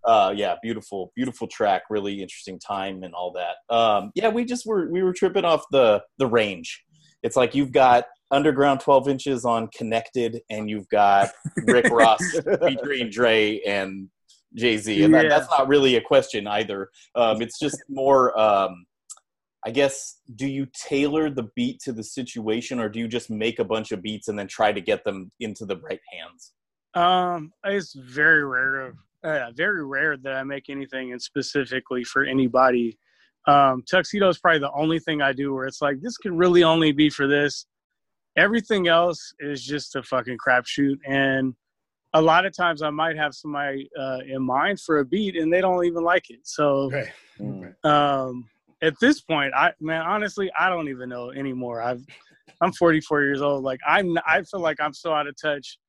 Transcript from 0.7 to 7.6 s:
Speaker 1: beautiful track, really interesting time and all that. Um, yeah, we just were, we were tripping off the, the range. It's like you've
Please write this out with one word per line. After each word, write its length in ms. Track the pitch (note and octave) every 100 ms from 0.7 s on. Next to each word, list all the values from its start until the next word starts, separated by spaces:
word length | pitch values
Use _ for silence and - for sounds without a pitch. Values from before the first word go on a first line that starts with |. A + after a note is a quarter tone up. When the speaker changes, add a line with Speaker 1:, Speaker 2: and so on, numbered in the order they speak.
| A2 - G2+ F2+ -
Speaker 1:
beautiful 300 | B2+ B2 A2+
track, 360 | - G#2+ F#2 -
really 320 | G#2+ G2+ G2+
interesting 360 | F#2 - - F#2
time 440 | - G2+ G2 F#2+
and 100 | F#2
all 200 | E2+ F2+
that. 220 | F2+ F2 F2+ _ A#2
Um, 360 | A2+ G#2 G2+ E3+
yeah, 140 | A3
we 160 | A3 A#3+
just 200 | B3 G#3+
were, 240 | G#3+ E3
we 100 | E3+
were 80 | F#3
tripping 320 | F3+ F#3 F#3+
off 220 | F3 D#3+ -
the, 300 | C#3 A#2+ G#2 - _
the 60 | C3
range. 560 | A#2 G#2 F#2 - - _ _ _ _
It's 140 | A#2 C3
like 180 | B2
you've 200 | C3+